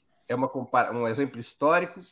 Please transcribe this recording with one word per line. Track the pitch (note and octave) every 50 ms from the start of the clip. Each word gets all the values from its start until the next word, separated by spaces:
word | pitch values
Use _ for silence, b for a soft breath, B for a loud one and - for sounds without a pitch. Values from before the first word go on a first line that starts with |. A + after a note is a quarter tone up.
| _ _ _ _ _ -
é | B2
uma | B2+ C3 C3
compara-, | - C3+ B2+ - - B2 A#2 - A2+
um | A#2+ A#2+
exemplo | A2+ A2+ C#3+ C#3 C3 A2+ A#2
histórico | A2+ - - - C#3 D3+ E3 F3 F3+ F3 - F#3+ F3+ -